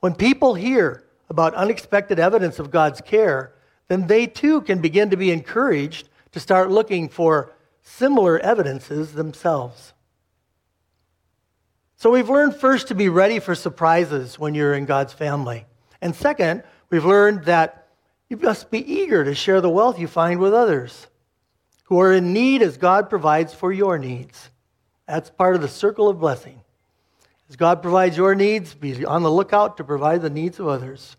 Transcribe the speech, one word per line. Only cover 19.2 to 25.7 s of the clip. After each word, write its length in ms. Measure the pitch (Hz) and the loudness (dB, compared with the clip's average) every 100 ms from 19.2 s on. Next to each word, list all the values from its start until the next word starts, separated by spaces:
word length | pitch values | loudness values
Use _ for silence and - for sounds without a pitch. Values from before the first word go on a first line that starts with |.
to 120 | 139 143 | 0 -4
share 240 | - 190 | 0 2
the 100 | 180 | 2
wealth 300 | 170 233 185 | 2 0 0
you 80 | 165 | -6
find 320 | - 165 180 | -2 -2 0
with 120 | 190 | 2
others 540 | 220 233 147 123 - - _ _ _ _ _ _ _ | 2 2 0 -4 -16 -20 _ _ _ _ _ _ _
who 160 | _ 180 | _ 2
are 120 | 190 | 4
in 200 | 190 175 | 4 2
need 300 | 196 254 269 | 0 2 2
as 140 | 208 131 | 0 0
God 320 | 180 190 202 | 2 2 0
provides 460 | 202 156 151 160 | -2 0 0 -2
for 180 | - 185 | -4 -6
your 260 | 190 196 170 | -2 -2 -2
needs. 520 | 131 123 127 - - _ _ _ _ _ - | -6 -12 -16 -20 -20 _ _ _ _ _ -8
That's 240 | 156 - | -8 -8
part 240 | _ 185 | _ 0
of 80 | 185 | 0
the 60 | |
circle 400 | 147 | -4